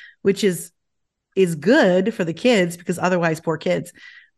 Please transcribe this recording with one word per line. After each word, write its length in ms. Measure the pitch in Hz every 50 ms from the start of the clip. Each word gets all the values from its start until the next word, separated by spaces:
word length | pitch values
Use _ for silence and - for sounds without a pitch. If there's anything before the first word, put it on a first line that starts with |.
| - - _ _
which 220 | - 196 196 190 -
is, 280 | 196 175 165 - - _ _ _ _ _ _ _ _ _ _ _ _ -
is 200 | 190 190 175 170
good 580 | 143 139 185 262 320 262 190 180 185 190 226 220
for 100 | - 185
the 100 | 165 165
kids 440 | - - 247 247 202 180 170 170 -
because 220 | - - 175 170
otherwise, 400 | 165 180 185 175 170 165 160 156
poor 180 | - 165 160 156
kids. 360 | - 185 175 170 - - - _ - - - - - _ _